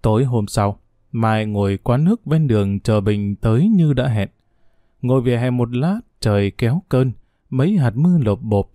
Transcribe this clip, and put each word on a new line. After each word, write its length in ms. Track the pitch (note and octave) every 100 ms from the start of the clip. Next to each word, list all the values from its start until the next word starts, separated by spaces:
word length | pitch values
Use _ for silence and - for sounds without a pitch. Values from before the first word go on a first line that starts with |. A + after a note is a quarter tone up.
Tối 220 | A2+ G#2+
hôm 240 | C3+ A#2+ G#2
sau, 320 | - G2+ G#2 _ _ _
Mai 340 | A#2 A2 A2 G#2+
ngồi 320 | G#2 G2+ G2
quán 260 | - B2
nước 220 | D#3+ A#3 -
ven 220 | D#3+ D3+
đường 320 | G#2+ G2 G2
chờ 220 | - G#2+
Bình 340 | G2+ G#2 G2+ G2+
tới 320 | A2+ A2+ G3
như 260 | G#3 D#3+
đã 140 | C3 C3+
hẹn. 220 | G#2+ G2 _ _ _ _ _ _ _
Ngồi 200 | B2+ C3
vỉa 160 | B2 A#2+
hè 120 | B2+
một 260 | B2 A#2+ A#2+
lát, 240 | D#3 G#3 - _
trời 320 | A2 G2+ G2+
kéo 300 | - A#2 D#3 -
cơn, 220 | B2+ C3 A2+ _ _ _
mấy 280 | C3 D3+ G#3
hạt 180 | B2 G#2+
mưa 220 | E3+ F3
lộp 240 | A2 G2+
bộp. 300 | A2 G2+ F#2+